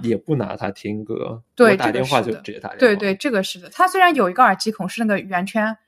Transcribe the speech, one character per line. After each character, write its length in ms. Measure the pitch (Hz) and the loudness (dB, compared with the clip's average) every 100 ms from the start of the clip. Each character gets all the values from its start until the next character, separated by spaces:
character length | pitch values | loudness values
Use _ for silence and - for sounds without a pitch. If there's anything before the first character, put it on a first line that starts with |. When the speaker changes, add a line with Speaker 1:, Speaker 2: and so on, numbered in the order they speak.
Speaker 1:
也 140 | 117 107 | -2 -4
不 180 | - | -2
拿 200 | 147 98 | -4 -4
它 160 | - 101 | -6 -8
听 340 | 101 107 107 | -8 -8 -8
歌， 380 | 107 110 - 113 - | -8 -8 -8 -12 -14
Speaker 2:
对， 160 | - 233 | 2 4
Speaker 1:
我 40 | 190 | 4
打 140 | - | 2
电 140 | 127 | -2
话 160 | 131 127 | 0 2
就 120 | 110 110 | 0 -4
直 160 | - | -10
接 80 | 101 | -14
打 140 | - | -12
电 40 | - | 2
话。 0 | |
Speaker 2:
这 80 | 247 | 2
个 40 | |
是 60 | 202 | 2
的。 0 | |
对， 0 | |
对， 180 | 202 190 | 0 -2
这 140 | 294 | -2
个 120 | 214 | -2
是 160 | 190 185 | -4 -8
的。 120 | 175 | -14
它 180 | - 370 | 0 0
虽 100 | 381 | 4
然 160 | 359 | 4
有 140 | 285 185 | 4 0
一 60 | |
个 80 | 208 | 4
耳 120 | 247 190 | 4 4
机 140 | - | -2
孔 160 | 214 185 | -4 -6
是 140 | - | -4
那 120 | 226 | -2
个 60 | 196 | -2
圆 240 | 190 185 196 | -2 -4 -2
圈， 300 | 220 214 220 | -2 -2 -4